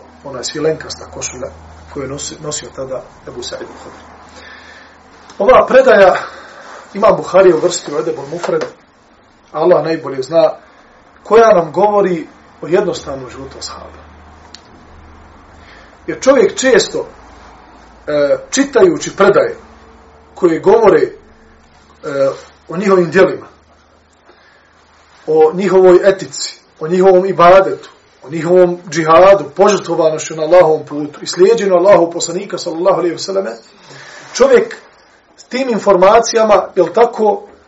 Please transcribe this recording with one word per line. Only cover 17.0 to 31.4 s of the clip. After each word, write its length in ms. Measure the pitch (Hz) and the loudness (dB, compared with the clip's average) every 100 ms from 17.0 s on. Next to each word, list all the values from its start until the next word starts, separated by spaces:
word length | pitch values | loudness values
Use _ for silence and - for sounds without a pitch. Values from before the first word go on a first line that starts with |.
| - - - - - - - - - _ - | -12 -16 -20 -20 -20 -20 -20 -20 -20 _ -6
e, 300 | 147 143 131 - | -2 0 -2 -4
čitajući 680 | - 277 233 190 147 - - | -4 -2 2 2 0 -6 -2
predaje 400 | 202 160 123 - - - - - _ _ _ - | 0 2 0 -6 -18 -20 -20 -20 _ _ _ -4
koje 240 | 170 160 | -2 0
govore, 420 | 143 226 214 160 | 2 4 4 2
e, 100 | - - _ _ _ _ _ _ _ _ 160 139 135 - - _ - | 0 -6 _ _ _ _ _ _ _ _ -8 -2 -2 -4 -12 _ -14
o 80 | 165 | -6
njihovim 340 | 202 190 170 | 0 0 0
djelima, 360 | 165 175 - - _ _ _ _ _ _ _ _ _ _ _ _ _ _ _ _ _ - | 2 0 -2 -14 _ _ _ _ _ _ _ _ _ _ _ _ _ _ _ _ _ -2
o 240 | 156 156 | 2 2
njihovoj 460 | 170 196 185 185 180 | 2 0 4 6 6
etici, 560 | 196 196 143 - - - _ - | 4 0 -4 -12 -12 -14 _ -14
o 80 | 160 | -4
njihovom 380 | 180 190 185 196 | 0 4 4 2
ibadetu, 640 | 160 175 190 185 - - _ _ _ | 2 4 4 2 -4 -12 _ _ _
o 60 | - | -14
njihovom 480 | 160 156 180 180 175 - | -6 0 2 2 0 -8
džihadu, 600 | 156 156 165 190 196 139 - | -4 2 6 6 4 0 0
požrtvovanošću 800 | 202 190 - 165 160 156 - 160 | 0 0 -2 -2 -2 -2 -8 -8
na 80 | |
Allahovom 420 | 156 175 165 156 - | 2 4 4 0 -4
putu 340 | 147 147 - | -10 -10 -12
i 60 | - | -8
slijedjenju 480 | 170 | 0